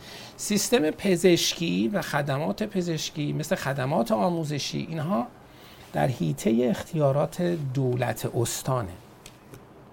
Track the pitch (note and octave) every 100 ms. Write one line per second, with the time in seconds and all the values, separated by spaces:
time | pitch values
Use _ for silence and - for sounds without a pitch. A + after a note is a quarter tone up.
0 | - - - - - G#3 - B3 D4+ -
1 | G3+ F3 F#3 E3+ - - E3+ F3+ A3 G3+
2 | D3+ D3 D3 C3+ E3 G3+ G#3 G3 F3 D#3+
3 | - - D3 C#3+ D3+ F#3 C#3 C#3 C3 E3
4 | A#3 A3 F#3+ E3+ D3+ D3 - D3 C3+ E3
5 | D3+ G#3+ B3 - - - - - - D3+
6 | D3 A#2+ E3 C#3+ G3+ A3+ B3 G#3 - D#3+
7 | C#3+ C#3 D3+ - F3 F3 C#3 B2+ B2+ B2
8 | A#2+ A#2 A#2+ B2 A#2 - - B2+ F#2+ F2+
9 | - - - - - - - - -